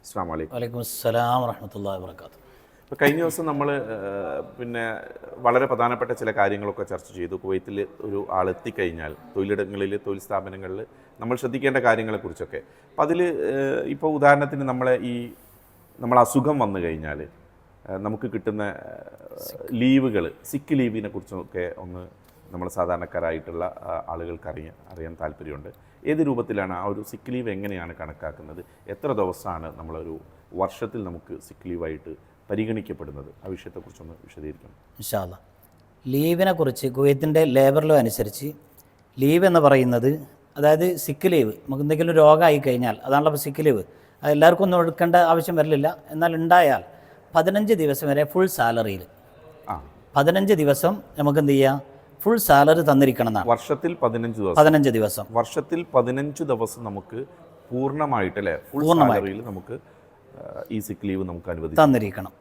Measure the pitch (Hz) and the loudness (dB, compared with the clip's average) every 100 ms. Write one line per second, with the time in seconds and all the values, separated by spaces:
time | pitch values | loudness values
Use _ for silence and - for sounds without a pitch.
0 | - 107 87 80 78 123 117 120 117 - | -12 -10 -6 -6 -6 -6 -6 -6 -10 -4
1 | 120 117 120 127 120 110 104 104 98 95 | 0 0 2 0 0 -6 -12 -8 -8 -8
2 | 92 - 85 _ _ - _ _ _ 135 | -10 -16 -20 _ _ -20 _ _ _ 0
3 | 143 151 165 156 160 143 143 143 110 110 | 0 2 -2 -4 -6 -4 -2 -4 -6 -8
4 | 98 98 87 69 82 - 120 117 113 107 | -8 -8 -6 -8 -10 -12 -10 -6 -6 -8
5 | - - - 87 123 123 135 117 120 120 | -12 -18 -18 -2 2 4 2 2 0 0
6 | 120 120 110 107 98 101 101 98 98 92 | -4 -2 -4 2 2 2 -4 -6 -8 -8
7 | - 92 87 92 95 95 - 101 98 - | -12 -10 -8 -6 -4 -4 -4 -6 -6 -8
8 | 107 101 - 92 92 90 117 110 92 82 | -8 -8 -4 -2 -2 -4 -8 -4 -4 -4
9 | 78 73 - 101 98 101 98 101 98 101 | -12 -14 -12 -6 -4 -2 -4 -4 -4 -6
10 | 104 98 - 98 95 95 95 95 113 - | -8 -10 -6 -6 -6 -14 -12 -12 -14 -20
11 | _ _ 117 123 131 127 139 131 120 113 | _ _ -6 -4 -4 -2 0 2 4 2
12 | 110 107 90 80 85 76 - _ _ - | 2 -4 -6 -10 -10 -10 -14 _ _ -2
13 | 151 170 180 143 78 135 139 135 - 139 | 0 2 0 -2 -4 -2 -2 -4 -6 -4
14 | 156 151 143 143 143 143 135 123 127 123 | -4 2 4 4 2 -4 -4 -2 0 0
15 | 120 120 120 - - _ _ _ _ - | -2 -8 -10 -16 -20 _ _ _ _ -10
16 | 120 123 120 139 131 147 110 98 85 80 | 2 4 4 4 2 0 0 -2 -4 -6
17 | 78 73 73 _ _ _ _ _ - 95 | -8 -10 -12 _ _ _ _ _ -12 -8
18 | 104 107 123 104 101 107 104 90 - - | -6 -6 -6 -6 -6 -6 -8 -8 -16 -18
19 | - - - - - - - 120 127 135 | -20 -20 -20 -18 -16 -14 -8 0 4 4
20 | 131 104 82 - - 143 - 147 123 110 | 4 0 -2 -8 -10 -10 -2 -2 0 -4
21 | 104 95 90 92 - 95 87 - 92 90 | -8 -12 -12 -14 -10 -8 -8 -8 -14 -16
22 | 90 _ _ _ - 90 90 92 87 87 | -18 _ _ _ -16 -10 -8 -4 -2 -2
23 | 82 87 85 82 78 82 90 - - 85 | -4 -6 -4 -6 -8 -8 -8 -8 -10 -10
24 | 85 85 85 85 82 78 78 - - 87 | -8 -10 -10 -12 -12 -14 -16 -20 -20 -16
25 | 80 82 80 73 78 71 95 - _ _ | -16 -10 -12 -10 -14 -14 -16 -20 _ _
26 | - 156 151 123 107 104 95 90 101 101 | -4 0 0 -2 -4 -4 -4 -6 -6 -8
27 | 104 110 - 127 117 95 104 95 85 82 | -10 -16 -10 -8 -6 -8 -8 -10 -12 -12
28 | 78 78 78 73 76 80 - _ - 101 | -14 -12 -12 -14 -18 -18 -20 _ -14 -8
29 | 147 113 92 90 104 85 80 73 80 80 | -4 -2 -2 -4 -10 -10 -10 -14 -14 -12
30 | 80 80 - - _ 87 95 - 113 113 | -12 -14 -16 -20 _ -4 -4 -4 -10 -8
31 | 95 87 - 85 - - 92 87 82 78 | -10 -12 -16 -18 -18 -18 -10 -8 -8 -10
32 | 80 78 _ _ _ 104 110 110 - 82 | -14 -18 _ _ _ -6 -4 -6 -8 -12
33 | 73 71 69 - 95 92 - 92 87 - | -12 -16 -18 -18 -14 -14 -14 -18 -20 -20
34 | 80 80 - - 76 76 - _ _ _ | -20 -20 -20 -16 -14 -14 -20 _ _ _
35 | 107 107 90 92 _ _ _ _ _ _ | -8 -6 -6 -14 _ _ _ _ _ _
36 | 131 135 156 170 190 170 147 120 135 123 | -4 0 0 2 0 2 0 -2 -6 2
37 | 139 139 156 156 160 127 135 143 156 151 | 2 4 2 4 4 6 6 6 4 4
38 | 117 - 107 - 143 151 _ _ _ _ | 4 0 -6 -6 -12 -12 _ _ _ _
39 | _ - 135 165 190 170 143 135 123 120 | _ 0 4 6 6 6 8 6 4 2
40 | 123 151 139 - _ - 147 156 180 165 | 2 0 -8 -20 _ 0 4 4 2 -2
41 | - 139 185 170 110 107 - 135 147 156 | -6 -2 2 4 2 -2 -8 -4 0 0
42 | 165 160 151 156 170 147 139 123 123 110 | 4 8 8 10 8 4 2 0 0 -2
43 | - 139 156 147 147 139 151 113 87 - | 0 2 2 0 -6 0 2 2 -2 -16
44 | _ _ 147 147 160 170 190 180 170 165 | _ _ 0 6 6 6 2 2 2 0
45 | 170 175 170 165 156 170 151 147 151 - | 4 6 6 4 2 0 2 2 0 -2
46 | - 156 170 165 165 180 156 117 87 - | -12 -2 0 0 6 6 6 2 -2 -20
47 | - - _ 165 165 196 208 214 156 139 | -20 -20 _ 2 2 2 2 2 2 0
48 | 147 143 147 180 185 - 117 117 110 95 | 0 0 2 2 0 2 0 2 -2 -4
49 | - - _ - - - - 87 - - | -10 -20 _ -20 -20 -20 -12 -12 -12 -20
50 | - - 147 185 196 196 147 139 170 202 | -4 2 4 4 2 4 4 2 2 -2
51 | - - 147 147 143 139 135 139 - - | -10 -2 0 2 4 4 4 2 -6 -20
52 | - - 202 233 - 143 143 160 151 139 | -20 -4 0 0 6 6 8 6 6 6
53 | 139 123 117 107 104 117 - 147 170 170 | 6 4 0 0 2 0 0 -4 -4 -2
54 | 123 113 117 110 98 90 151 156 139 113 | -2 -2 -6 -4 -2 4 6 6 4 2
55 | 107 - 101 113 117 - 143 170 175 131 | -2 -4 -4 -4 -2 -6 -6 -8 0 0
56 | 120 131 147 143 156 117 113 - 113 98 | 0 -2 -6 -8 -4 -2 -4 -6 -10 -12
57 | 92 113 135 - - - - 123 135 143 | -12 -14 -14 -16 -20 -20 -10 -4 -4 -2
58 | 147 123 95 92 98 80 - 139 151 170 | -2 0 -2 -2 -4 -6 -8 -2 2 4
59 | 135 107 98 98 120 95 92 123 - - | 6 4 0 -8 -10 -12 -12 -16 -16 -20
60 | _ _ _ - - - - 110 101 98 | _ _ _ -20 -16 -16 -8 -8 -8 -10
61 | 101 95 92 85 92 82 80 80 151 127 | -6 -4 -6 -10 -10 -8 -4 2 4 4
62 | 104 92 95 _ | 0 -8 -14 _